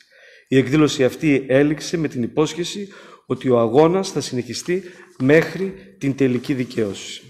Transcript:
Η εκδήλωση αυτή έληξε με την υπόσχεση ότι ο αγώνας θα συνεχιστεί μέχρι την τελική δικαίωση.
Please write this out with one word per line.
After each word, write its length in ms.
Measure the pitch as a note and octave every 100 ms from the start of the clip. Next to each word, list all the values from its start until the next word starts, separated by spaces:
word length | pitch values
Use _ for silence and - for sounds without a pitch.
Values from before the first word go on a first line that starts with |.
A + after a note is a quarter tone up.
| _ _ - - -
Η 100 | C3
εκδήλωση 460 | B2 D3+ D3+ -
αυτή 420 | B2 - D#3+ C#3 -
έληξε 500 | C3 D3 D#3 - F3
με 100 | D3
την 160 | C3
υπόσχεση 640 | A2+ - D3+ - E3+ G3+ G3 - - - -
ότι 240 | B2 C3+
ο 100 | A#2+
αγώνας 520 | A2+ B2 D#3+ F#3+ F#3+
θα 100 | D3+
συνεχιστεί 640 | - B2+ A#2+ A2+ - F3+ F#3 - - -
μέχρι 540 | C3 D#3+ D#3+ E3+ F#3+ - - -
την 180 | C#3 C3
τελική 380 | C3+ A#2+ A#2+
δικαίωση. 680 | C3+ B2 - G#2 F#2 - - -